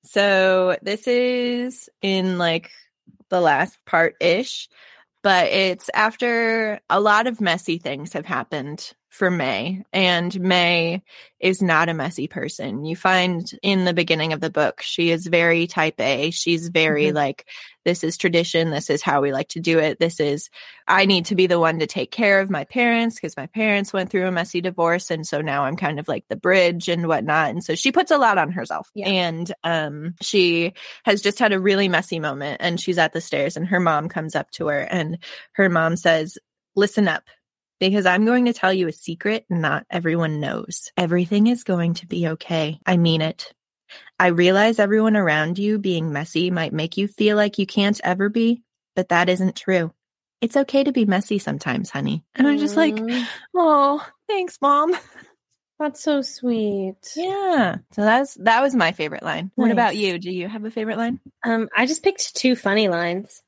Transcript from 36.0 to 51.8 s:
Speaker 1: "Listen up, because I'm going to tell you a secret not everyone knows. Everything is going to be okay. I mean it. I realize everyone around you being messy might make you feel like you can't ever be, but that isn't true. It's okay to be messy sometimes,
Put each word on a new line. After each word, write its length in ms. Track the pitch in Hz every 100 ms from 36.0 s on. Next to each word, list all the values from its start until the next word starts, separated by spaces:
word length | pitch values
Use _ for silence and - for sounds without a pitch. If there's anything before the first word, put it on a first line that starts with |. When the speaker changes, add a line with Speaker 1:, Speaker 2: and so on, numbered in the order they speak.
| 175 165 156 - _ _ _ -
Speaker 1:
"Listen 320 | 202 - 196
up, 160 | 156 _ _ _ _ _ _
because 280 | 190 202 185
I'm 180 | 180 214
going 200 | 247 247
to 80 |
tell 180 | 226 190
you 160 | 190 175
a 40 |
secret 520 | - - 165 208 220 _
not 360 | 170 156 147 -
everyone 480 | 175 170 170 160 151
knows. 540 | 151 - - - - -
Everything 520 | 175 175 175 208 220
is 180 | 247 -
going 280 | 180 170 170
to 120 | 175
be 180 | 175 170
okay. 500 | 160 - 165 156 160 -
I 100 | 180
mean 260 | 170 160
it. 320 | 156 - - _ _ _ _ - - _
I 100 | 180
realize 520 | 170 175 190 214 226
everyone 380 | 202 220 220 214
around 420 | 175 151 156 175
you 180 | 208 214
being 360 | 196 175 160
messy 360 | 143 165 160 180
might 200 | 175 160
make 240 | 156 165 180
you 140 | 202
feel 260 | - 208 208
like 240 | 208 208
you 60 | 190
can't 320 | - 202 208
ever 280 | - 185 208
be, 340 | 226 226 240 _ _ _ -
but 140 | 180
that 180 | 175 180
isn't 300 | 180 185 -
true. 340 | - 185 165 _ _ _ _ _
It's 160 | 233 285
okay 300 | 277 277 277
to 80 |
be 100 | 262
messy 340 | 208 190 - 208
sometimes, 520 | - 143 151 127